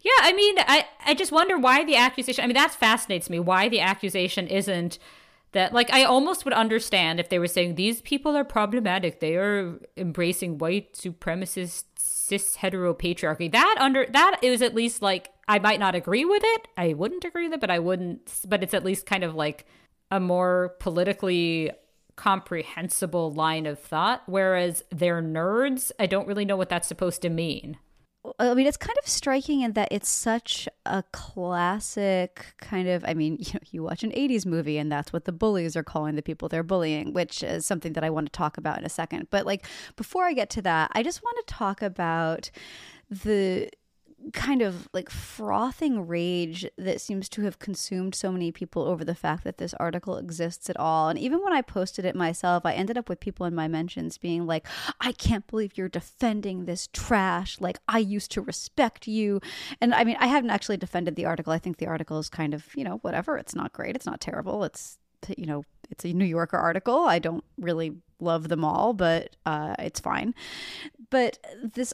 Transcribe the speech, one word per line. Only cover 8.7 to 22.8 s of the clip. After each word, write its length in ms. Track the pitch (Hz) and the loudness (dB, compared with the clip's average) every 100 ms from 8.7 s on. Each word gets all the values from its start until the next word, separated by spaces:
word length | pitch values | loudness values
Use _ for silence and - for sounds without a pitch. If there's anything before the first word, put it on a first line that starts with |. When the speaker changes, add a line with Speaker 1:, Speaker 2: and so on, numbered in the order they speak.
| 240 208 190 175 - | 0 0 0 0 -2
Speaker 1:
They 180 | 156 170 | 0 2
are 420 | 202 202 180 - - - | 2 0 -2 -8 -14 -6
embracing 640 | 175 156 175 180 180 151 | -6 0 0 0 -4 -2
white 360 | 160 202 202 | 0 0 -2
supremacist, 920 | - 185 170 - 175 185 190 175 - - - | -10 -10 -8 -4 -4 -4 -6 -6 -8 -12 -6
cis 640 | - - - 196 - - | -4 -4 -2 -2 -2 -2
hetero 360 | 190 185 180 | -2 0 0
patriarchy." 580 | 170 175 170 160 156 165 | 0 -2 0 -2 -2 2
That 260 | 220 349 440 | 4 6 6
under, 260 | 269 269 - | 4 4 4
that 320 | 262 359 381 | 6 6 6
is 200 | 254 247 | 4 4
at 140 | 240 226 | 4 2
least, 260 | 233 - | 0 0
like, 280 | 202 185 - - - | 0 0 -4 -8 2
I 120 | 208 | 4
might 200 | 208 208 | 4 4
not 160 | 196 175 | 2 2
agree 300 | 170 214 339 | 2 2 4
with 180 | 415 440 | 4 4
it. 220 | 453 - - | 2 -2 -2
I 160 | 170 | 0
wouldn't 300 | 151 208 359 | 2 -2 -2
agree 220 | 349 339 339 | -6 -4 -2
with 80 | |
it, 80 | 311 | -2
but 100 | 202 | 0
I 80 | 175 | 2
wouldn't, 600 | 170 185 180 - - - 185 | 2 0 -2 -6 -10 -10 -2
but 140 | 202 | 0
it's 120 | 180 | 0
at 100 | 196 | 0
least 220 | 190 190 - | 0 -2 -2
kind 180 | 196 | -2
of, 100 | 175 | -2
like, 320 | 160 151 151 - _ _ _ _ | -2 -2 -4 -14 _ _ _ _
a 80 | 190 | 0
more 560 | 180 180 180 180 180 - | 2 4 4 4 2 -2
politically 920 | 185 170 185 202 190 175 170 165 156 - _ _ _ - | -2 0 0 0 0 2 2 2 -2 -4 _ _ _ -2
comprehensible 1160 | 208 190 - 170 - - | 2 2 0 -6 -6 -8